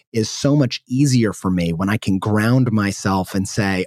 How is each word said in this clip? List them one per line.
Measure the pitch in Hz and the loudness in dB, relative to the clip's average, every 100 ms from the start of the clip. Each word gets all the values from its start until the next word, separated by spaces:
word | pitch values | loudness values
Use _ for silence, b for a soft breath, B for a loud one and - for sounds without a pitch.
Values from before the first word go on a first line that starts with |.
| B | B
is | 113 110 | -4 -4
so | - 139 | -2 0
much | 147 127 - - | 2 2 -2 -4
easier | 127 143 127 107 | 0 2 4 2
for | 92 98 | 0 -2
me | 90 85 | 0 0
when | 82 98 | -2 -2
I | 104 | -2
can | - 95 | 0 -2
ground | 107 107 110 131 120 | 0 0 2 2 2
myself | 107 101 98 107 98 92 | 0 -2 -2 -2 -2 -2
and | 101 101 | -4 -4
say, | - 98 95 | -2 -2 -2